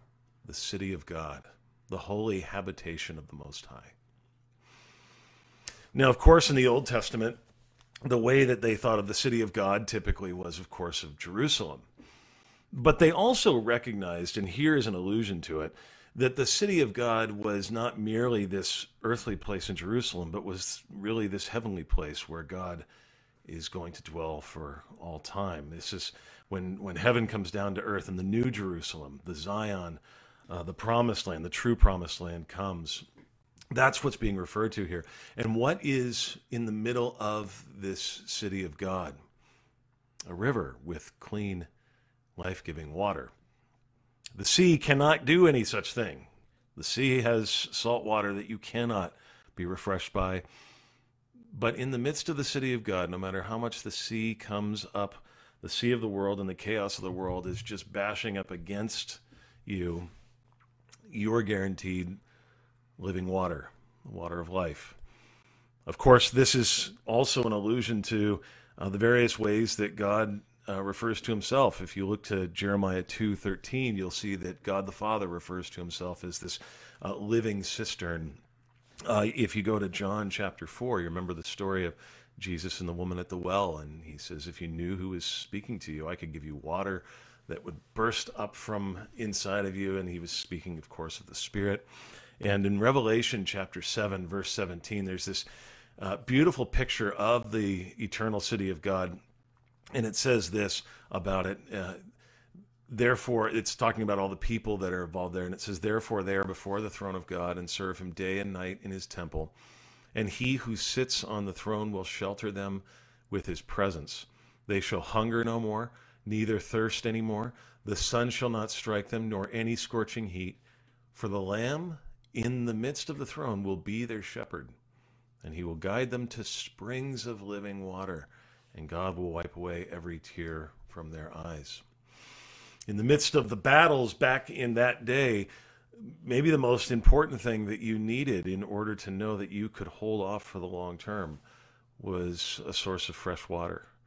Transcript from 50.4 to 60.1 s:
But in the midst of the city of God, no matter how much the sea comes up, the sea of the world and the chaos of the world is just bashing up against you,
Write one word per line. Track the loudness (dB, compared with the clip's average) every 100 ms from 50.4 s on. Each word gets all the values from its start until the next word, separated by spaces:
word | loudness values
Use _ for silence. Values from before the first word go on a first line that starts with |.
| -6 -18 -20 -20 _ _ _ _ _ -20 -16
But | -2 0 0
in | -2
the | 0
midst | -2 -2 -4
of | -2
the |
city | -2 -2 0
of | -2
God, | 0 0 0
no | -2
matter | -4 -4
how | -4 -4
much | -4 -6
the | -8
sea | -8 -4 -2 -2 -4
comes | -4 -4 -2 -4 -4 -4
up, | -4 -6 -20 -20 -20 _
the | -8
sea | 0 2
of | 2
the | 0
world | 0 0 0
and | -4
the | -6
chaos | -2 -2 -2 -4
of |
the | -6
world | -4 -4 -4 -4
is | -6
just | -8 -10 -8
bashing | -4 -2 -2 -4 -4
up | -6
against | -8 -8 -4 -4 -4 -8 -10 _ -20 -20 -18 -8
you, | -4 -2 -4 -8